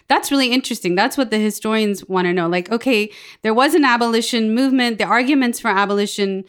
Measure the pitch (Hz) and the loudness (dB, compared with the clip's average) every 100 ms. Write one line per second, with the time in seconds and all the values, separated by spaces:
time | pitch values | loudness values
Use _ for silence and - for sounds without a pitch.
0 | - 302 - 277 262 247 262 226 180 180 | -2 0 0 0 0 0 -2 -4 -2 0
1 | 233 - 247 214 214 208 214 220 214 196 | 0 0 -2 0 -2 -2 -2 0 0 -4
2 | - 190 175 180 165 180 180 226 247 226 | -4 -2 0 0 0 -2 -2 -4 0 0
3 | 208 - - - 220 226 277 320 277 240 | 0 -8 -20 -8 -2 2 2 4 4 2
4 | 233 226 233 240 220 226 269 262 240 214 | 2 0 0 0 0 2 2 2 0 0
5 | 190 226 254 294 247 233 233 196 202 202 | 0 0 2 2 0 -2 -2 0 0 0
6 | 202 - 196 190 | -2 -2 -4 -4